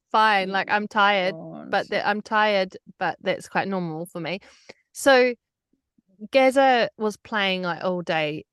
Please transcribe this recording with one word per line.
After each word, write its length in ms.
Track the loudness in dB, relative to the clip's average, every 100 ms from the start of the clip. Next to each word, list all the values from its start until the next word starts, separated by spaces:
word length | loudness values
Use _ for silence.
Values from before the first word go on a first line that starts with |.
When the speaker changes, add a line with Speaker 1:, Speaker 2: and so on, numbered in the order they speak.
| -2
Speaker 1:
fine. 380 | 2 4 2 0
Like, 200 | -4 -2
I'm 180 | -2 -2
tired, 480 | 2 2 4 0 -4
Speaker 2:
Oh, 280 | -14 -14 -4
Speaker 1:
but 180 | -4 -2
Speaker 2:
shit. 20 |
Speaker 1:
that, 160 | -2 -2
I'm 140 | -4
tired, 540 | -2 0 2 2 -2 -6 -20 -6
but 200 | -6 -4
that's 280 | -4 -6 -4
quite 200 | -4 -2
normal 380 | -4 -4 -8 -10
for 140 | -10
me." 200 | -8 -10 -12 _ _ -20 _
So 420 | -2 4 6 4 0 _ _ _ _ _ _ _ -20 -2
Gazza 580 | 4 4 4 4 4 0 -2
was 180 | -6 -6
playing, 440 | -8 -4 -2 -2
like, 220 | -4 -4
all 180 | -4 -4
day, 420 | -2 -2 -2 -6 -12